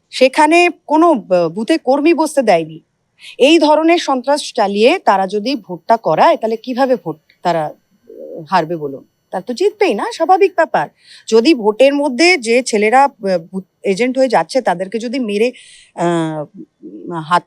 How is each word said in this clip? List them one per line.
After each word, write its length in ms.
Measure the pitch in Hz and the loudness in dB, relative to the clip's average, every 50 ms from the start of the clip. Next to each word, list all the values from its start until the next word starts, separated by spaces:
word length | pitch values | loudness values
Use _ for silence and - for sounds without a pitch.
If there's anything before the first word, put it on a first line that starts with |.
| _ _ | _ _
সেখানে 600 | - - 254 262 262 - 302 302 330 349 349 349 - _ _ - | -2 2 2 2 4 4 2 4 4 4 2 2 0 _ _ -2
কোনো 260 | 294 311 339 349 311 | 0 2 4 4 2
ব-, 360 | 220 175 175 185 175 170 160 | 0 0 0 0 0 0 0
বুথে 280 | 165 202 226 - 320 320 | -4 -4 -2 -2 -2 -2
কর্মী 360 | - 254 262 302 285 339 339 | 0 0 0 2 2 2 2
বসতে 280 | 254 320 285 - 269 | 0 0 -2 -2 0
দেয়নি। 380 | 254 208 185 165 160 156 160 160 - _ _ _ _ _ _ _ - - - - | 2 2 2 2 0 -4 -12 -18 -20 _ _ _ _ _ _ _ -20 -16 -2 2
এই 220 | 233 285 330 339 | 4 4 6 4
ধরনের 380 | 302 294 302 302 320 330 339 339 | 4 4 4 4 4 2 2 2
সন্ত্রাস 560 | - 311 269 254 233 277 285 294 - - - | 0 -2 -4 -2 -2 -2 -2 -2 -4 -4 -4
চালিয়ে 460 | 247 214 196 202 202 220 254 339 381 | -2 -2 0 0 2 2 2 2 2
তারা 280 | - 240 202 190 196 185 | 0 0 0 0 0 -2
যদি 280 | 196 208 202 247 285 | -4 -6 -4 -6 -6
ভোটটা 420 | 240 - - 180 160 _ - 226 226 | -6 -8 -12 -16 -8 _ -2 -2 0
করায়, 400 | - 180 156 170 247 339 320 - | 0 0 0 2 4 2 2 2
তাহলে 180 | - 220 226 | -2 -6 -6
কিভাবে 400 | 220 - 247 254 226 277 254 262 | -6 -8 -8 -4 -2 -2 0 -2
ভোট 220 | 220 - 165 151 - _ _ _ _ - | -2 -4 -8 -12 -12 _ _ _ _ -4
তারা, 220 | 180 170 165 151 | -2 -2 -2 -4
আহ, 800 | 151 - _ _ _ _ _ _ - - - - - - 170 160 147 | -6 -10 _ _ _ _ _ _ -20 -20 -20 -18 -16 -16 -16 -8 -4
হারবে 260 | 190 180 160 156 175 | -2 -2 -2 -2 -6
বলুন? 300 | 160 151 139 135 127 - _ _ _ _ _ | -8 -8 -10 -10 -12 -16 _ _ _ _ _
তারা 100 | - 190 | -10 -10
তো 120 | - - 247 | -8 -8 -4
জিতবেই 400 | - 359 415 403 - 415 339 220 | -2 -2 -2 0 0 0 0 0
না, 180 | - - 466 | -2 -4 -8
স্বাভাবিক 400 | 466 - 330 320 370 359 392 381 - | -6 -4 0 2 2 2 2 2 2
ব্যাপার। 340 | - 320 - - 175 147 139 _ _ _ - - - _ - | 0 -2 0 -2 -4 -4 -6 _ _ _ -20 -20 -20 _ 0
যদি 260 | 220 226 226 311 330 | 0 2 4 4 2
ভোটের 400 | 247 202 214 208 - 262 277 285 | 2 0 -2 2 4 4 4 4
মধ্যে 440 | 285 285 302 247 240 330 349 370 330 | 2 -2 -2 0 2 2 2 2 2
যে 260 | 220 226 233 254 247 | 0 0 0 0 0
ছেলেরা, 400 | - - 208 208 214 233 262 277 | 0 -2 0 0 2 4 4 2
আহ, 340 | 285 277 _ - 196 185 170 165 175 | 2 0 _ -4 -4 -4 -4 -4 -8
বুথ 120 | - 190 190 _ _ _ - | -12 -12 -12 _ _ _ -6
এজেন্ট 340 | 202 190 180 240 254 247 262 | -4 -2 -2 -2 -2 0 0
হয়ে 100 | 262 262 | 0 0
যাচ্ছে 340 | 220 170 160 - - 262 | 2 0 0 -2 -4 -4
তাদেরকে 380 | 220 208 175 175 190 190 196 226 | -2 -2 -2 -4 -4 -8 -8 -8
যদি 200 | 214 247 233 277 | -8 -6 -6 -6
মেরে, 320 | 247 208 202 202 226 254 254 - - - - - _ _ _ | -6 -4 -2 -2 -2 -2 -4 -8 -16 -20 -20 -20 _ _ _
আহ, 500 | - 170 175 170 170 165 156 156 156 147 - - 185 - - _ _ - 165 196 214 - - 175 | -4 -2 -2 -2 -2 -2 -4 -6 -8 -10 -12 -14 -20 -20 -20 _ _ -20 -20 -18 -16 -14 -12 -12
হাত 300 | 170 156 151 175 175 - | -10 -6 -2 -2 -2 0